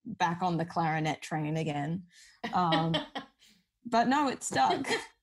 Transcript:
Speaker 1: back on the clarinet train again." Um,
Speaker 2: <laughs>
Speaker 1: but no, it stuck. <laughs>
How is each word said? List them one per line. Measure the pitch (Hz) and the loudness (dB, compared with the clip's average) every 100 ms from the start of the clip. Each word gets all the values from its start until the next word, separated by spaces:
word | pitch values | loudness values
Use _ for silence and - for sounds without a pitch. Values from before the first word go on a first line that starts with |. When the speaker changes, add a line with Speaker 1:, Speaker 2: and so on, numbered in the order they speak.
Speaker 1:
back | - - 170 175 | -10 -2 -2 0
on | 170 165 | 0 0
the | |
clarinet | 170 175 165 156 156 143 | -2 0 0 0 -2 -4
train | - 156 151 160 | -4 -4 -2 -2
again." | 160 147 147 175 175 - - _ 233 | -2 -4 -4 -6 -8 -20 -20 _ -4
Um, | - 175 156 165 294 - - - _ | 0 2 2 2 0 -2 -10 -12 _
Speaker 2:
<laughs> | - _ _ _ 233 | -20 _ _ _ 0
Speaker 1:
but | 233 233 | 4 4
no, | 285 277 | 4 2
it | - | -2
stuck. | - 165 196 - - | -2 2 4 2 0
<laughs> | - - _ | -2 -4 _